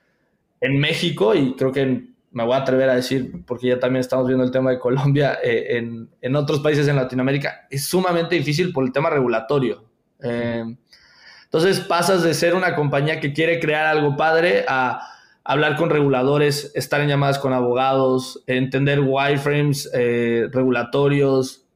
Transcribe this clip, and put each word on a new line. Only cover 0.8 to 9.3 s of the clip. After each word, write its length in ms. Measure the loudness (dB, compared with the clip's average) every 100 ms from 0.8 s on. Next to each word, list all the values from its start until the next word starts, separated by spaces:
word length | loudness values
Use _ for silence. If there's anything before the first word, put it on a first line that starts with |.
| 0 0 -2 0 2
y 220 | 2 2 0
creo 160 | -2
que 340 | 0 0 -2 -6 _ _
me 140 | -4
voy 100 | 0
a 40 | 0
atrever 300 | 0 2 2
a 60 |
decir, 500 | 2 0 -4 -4 -10
porque 240 | -10 -4 0
ya 120 | 0
también 200 | 0 -2
estamos 280 | 0 0 0
viendo 160 | 2
el 80 | 0
tema 180 | 0 0
de 80 | 0
Colombia, 600 | 0 0 2 2 2 0
eh, 340 | -2 -2 -2 -4
en, 320 | -4 -10 -14 _
en 160 | -4 -2
otros 240 | 0 0
países 260 | 0 2 2
en 100 | 2
Latinoamérica, 680 | 0 -2 0 0 -4 -10 -10
es 180 | -8 -2
sumamente 500 | 0 0 0 0 -2
difícil 360 | 0 0 0
por 120 | 0
el 80 | -2
tema 180 | 0 0
regulatorio. 720 | 0 0